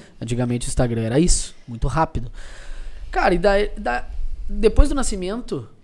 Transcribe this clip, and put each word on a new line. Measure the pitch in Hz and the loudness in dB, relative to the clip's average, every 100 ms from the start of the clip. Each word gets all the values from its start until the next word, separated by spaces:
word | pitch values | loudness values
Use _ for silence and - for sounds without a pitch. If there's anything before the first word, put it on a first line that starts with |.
| - - | -16 -12
Antigamente | 117 123 123 120 - | -6 -2 0 -2 -2
o | |
Instagram | - 123 113 | 0 0 0
era | 110 127 | 0 2
isso, | 175 - - - - | 4 4 0 -12 -14
muito | 117 139 | -4 -2
rápido. | 143 160 220 - - - - - - - - - | 0 0 -2 -8 -10 -14 -12 -10 -8 -8 -10 -6
Cara, | - - | 0 2
e | 175 | 4
da, | 202 196 208 - | 4 2 0 -4
da, | 220 240 - - - - - | -4 -4 -4 -2 -2 -2 -4
depois | 208 208 214 277 | 2 4 6 6
do | 285 | 6
nascimento, | 254 196 180 226 233 160 107 - | 0 -2 -4 -6 -6 -8 -8 -16